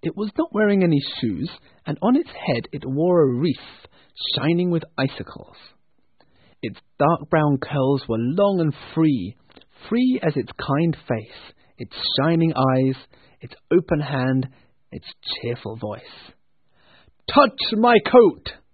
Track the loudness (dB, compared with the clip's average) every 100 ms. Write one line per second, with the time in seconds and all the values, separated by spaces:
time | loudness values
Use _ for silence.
0 | -6 -6 -8 -4 -4 0 2 4 4 2
1 | 0 -6 -4 -4 -6 -10 _ _ -10 -4
2 | 0 0 0 -8 -4 -4 -4 -12 -6 -2
3 | 2 4 2 2 -2 -4 -8 -20 -20 _
4 | _ -12 -8 -4 0 0 0 -2 -4 -4
5 | -4 -4 -14 -14 -20 -20 -20 _ _ _
6 | _ _ _ _ _ _ -10 -10 _ _
7 | 0 0 0 0 2 0 -2 -2 0 0
8 | -2 -4 -2 2 2 2 -2 -4 -8 0
9 | 2 2 -4 -12 _ -20 _ _ -4 0
10 | 2 0 -2 -2 -6 -8 -4 0 0 -2
11 | -4 -6 -6 -20 -20 -20 _ _ -16 -10
12 | -6 -2 0 2 2 2 0 2 0 -2
13 | -10 _ _ _ -20 -20 _ 0 2 -4
14 | -2 -2 0 0 -2 _ _ _ _ -20
15 | -18 -20 -12 -10 -8 -8 -8 -10 -10 -10
16 | -14 -20 -20 -20 _ _ _ _ _ _
17 | _ _ -2 4 4 2 -4 0 4 4
18 | 6 8 8 4 -12 -18 _